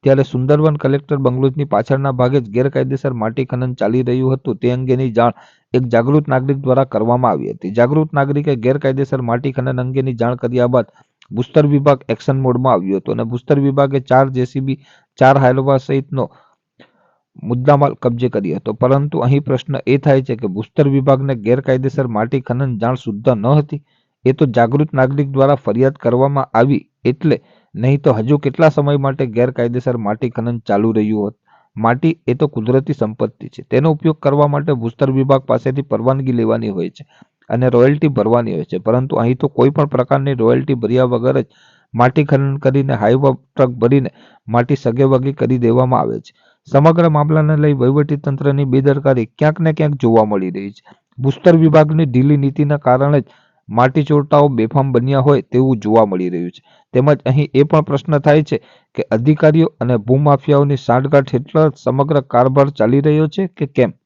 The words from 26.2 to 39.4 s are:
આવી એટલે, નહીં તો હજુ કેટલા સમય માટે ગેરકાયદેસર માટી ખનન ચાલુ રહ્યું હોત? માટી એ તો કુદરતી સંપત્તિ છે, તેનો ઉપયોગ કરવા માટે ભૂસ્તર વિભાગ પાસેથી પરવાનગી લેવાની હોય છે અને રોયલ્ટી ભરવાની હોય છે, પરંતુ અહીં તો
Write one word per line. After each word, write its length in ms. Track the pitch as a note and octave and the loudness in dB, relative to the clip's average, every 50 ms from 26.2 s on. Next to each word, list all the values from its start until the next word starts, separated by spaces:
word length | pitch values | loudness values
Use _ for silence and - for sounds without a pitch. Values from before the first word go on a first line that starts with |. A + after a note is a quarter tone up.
| C3+ C#3 C#3+ C#3 C3 _ | 0 0 0 -4 -4 _
આવી 280 | - A2+ B2+ C#3 C#3 - - _ _ _ _ | 0 0 2 2 0 -2 -4 _ _ _ _
એટલે, 340 | A#2 B2+ D#3 - D#3 B2 - _ _ _ _ _ _ _ | -4 -4 0 -2 -2 -2 -2 _ _ _ _ _ _ _
નહીં 260 | - A2+ C3 C#3 C#3 | -4 0 0 0 2
તો 140 | C#3+ D3 A#2+ | 2 0 0
હજુ 240 | A2 A2 B2 D3 C#3+ | 0 0 0 0 0
કેટલા 320 | - C#3 - - E3+ D#3 | 0 -4 0 2 2 2
સમય 260 | - D3+ C#3+ C#3+ C#3+ C#3+ | 2 2 0 0 0 0
માટે 240 | C#3 C3+ C3+ C3+ C3+ A#2+ | -2 -2 -2 -4 -6 -4
ગેરકાયદેસર 680 | G#2 A#2 B2 C3 B2+ - A#2+ A#2+ A#2+ B2+ B2 C3+ A#2+ A#2 | 0 0 -2 0 0 -4 -4 -2 -2 -4 -4 -4 -4 -4
માટી 320 | A2 G2+ G#2+ A2 - A#2+ | -4 -4 -4 -4 -6 -6
ખનન 260 | - - A2+ A#2+ A#2+ A#2 _ | -6 -6 -6 -6 -6 -6 _
ચાલુ 280 | - G#2 G2+ G#2+ A2+ A2 | -2 0 0 0 0 0
રહ્યું 280 | A2 G#2+ G#2+ G#2+ G#2+ | 0 0 0 -2 -2
હોત? 140 | G#2 G#2 A2+ _ _ _ _ _ _ _ _ | -4 -6 -8 _ _ _ _ _ _ _ _
માટી 380 | G#2+ A2 A2+ B2 C#3+ E3+ D#3+ E3 _ _ | -4 -2 -2 -2 0 0 -2 -2 _ _
એ 120 | - B2+ | -4 -2
તો 120 | D3 D#3 | -2 -2
કુદરતી 500 | C#3+ - A#2+ G#2+ A#2 B2 C3+ D3 - C#3+ | -4 -4 -6 -4 0 0 0 0 -2 -4
સંપત્તિ 500 | - A2+ G#2+ A2 _ - A2 _ _ - A#2 | -4 -4 -6 -4 _ -6 -6 _ _ -20 -18
છે, 120 | _ - - | _ -20 -10
તેનો 280 | _ - B2 D3 D#3+ D3+ | _ -2 0 0 0 -2
ઉપયોગ 260 | D3+ - E3 D#3 _ | 0 -2 -4 -4 _
કરવા 300 | - D3 C#3 D3 D3 D3 | -2 0 2 2 2 0
માટે 240 | C#3+ D3 C#3+ E3 C#3+ | 0 -4 -2 -4 -4
ભૂસ્તર 360 | A#2+ A2+ A#2 A2+ _ C#3+ C3 | -4 -4 -8 -4 _ -2 0
વિભાગ 360 | C3 C3+ C3+ C3+ C3+ C3 C3 | 0 0 2 2 0 0 0
પાસેથી 400 | - B2 A#2 - C3 C3 C#3 C#3+ | -2 -2 -2 -2 -4 -4 -4 -4
પરવાનગી 500 | _ G#2 A2 A2+ B2+ C3+ C#3 C3+ C3 B2 A#2+ | _ -4 -2 0 -2 -2 -2 -2 -2 -2 0
લેવાની 340 | A2+ A2 A2+ A2+ A2+ G#2+ F#2+ | 0 0 0 -2 -2 -6 -6
હોય 180 | F2+ E2+ F#2 | -6 -6 -8
છે 160 | _ - D3 _ _ _ - _ _ _ _ _ | _ -14 -20 _ _ _ -20 _ _ _ _ _
અને 200 | - A#2+ B2+ B2+ | -2 0 0 2
રોયલ્ટી 420 | B2 A#2+ B2 C3+ D3 D3 E3 D3+ | 4 4 4 4 4 2 0 -2
ભરવાની 460 | C3+ B2 G2+ G#2+ A#2 A#2+ A#2 A2 F#2+ | 0 0 0 2 2 0 0 -2 -6
હોય 80 | D#2+ D2+ | -6 -6
છે, 120 | _ - F#2 | _ -8 -4
પરંતુ 420 | - A2 A2+ B2 B2 - - - | -2 0 0 0 -2 -2 -2 -2
અહીં 160 | A2+ A#2 C3 | 0 0 -2
તો 100 | B2 | -2